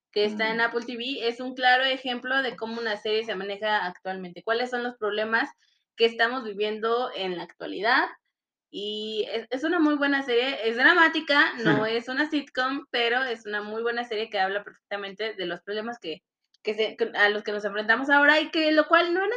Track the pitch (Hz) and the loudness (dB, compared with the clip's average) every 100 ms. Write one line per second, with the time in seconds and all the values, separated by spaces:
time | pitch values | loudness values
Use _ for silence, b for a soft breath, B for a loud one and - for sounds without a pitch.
0 | _ 214 208 214 220 226 - 240 233 240 | _ 0 0 0 -2 2 0 0 -6 -8
1 | 247 269 233 240 254 254 254 254 269 262 | -6 -4 -4 -4 -8 0 4 4 4 -2
2 | 262 240 247 269 262 - 226 233 233 208 | -4 -6 -2 -2 -2 -6 -8 -6 -4 -4
3 | 220 214 226 190 196 202 214 214 180 180 | -2 -2 -2 -6 -6 -6 0 0 -2 -6
4 | 190 190 180 175 196 226 247 247 240 247 | -8 -8 -10 -10 -2 -2 0 -2 -4 -4
5 | 208 208 220 233 277 - _ _ _ - | -4 -2 0 0 -2 -8 _ _ _ 0
6 | 233 226 233 262 220 196 214 214 220 233 | 0 2 0 0 -6 -4 -4 -2 0 0
7 | 254 151 190 180 165 - 165 180 214 269 | -2 -4 -4 -4 -8 -12 -10 -4 2 2
8 | 370 - _ _ _ _ _ 185 208 214 | 2 -6 _ _ _ _ _ -10 -8 -6
9 | 214 214 - 226 226 262 311 349 302 294 | -6 -4 -4 -4 -6 -4 0 2 2 2
10 | 285 277 269 233 254 269 220 233 277 359 | 2 0 2 2 2 -2 -2 4 6 6
11 | 320 320 311 285 330 262 226 - 220 233 | 6 4 2 4 4 2 2 2 2 -2
12 | 240 262 302 302 285 - 254 277 - 247 | -4 -2 0 -2 -4 -2 -2 -2 -4 -2
13 | 233 240 262 226 214 208 208 220 233 233 | 2 2 0 -4 -6 -6 -4 -4 -2 -2
14 | 240 214 220 202 190 202 202 - _ 202 | -4 -4 -4 -2 0 -2 -6 -18 _ -8
15 | 202 190 220 214 175 175 - 214 220 240 | -8 -6 -6 -4 -6 -6 -6 -6 -6 -8
16 | 175 156 _ _ _ _ - 214 214 - | -10 -12 _ _ _ _ -6 -2 -2 0
17 | 226 - 208 208 208 208 202 196 214 233 | -4 4 4 2 -4 -6 -4 -6 0 0
18 | 277 285 285 311 311 330 311 311 302 339 | 4 6 6 6 2 2 4 4 6 4
19 | 349 349 392 | 4 2 0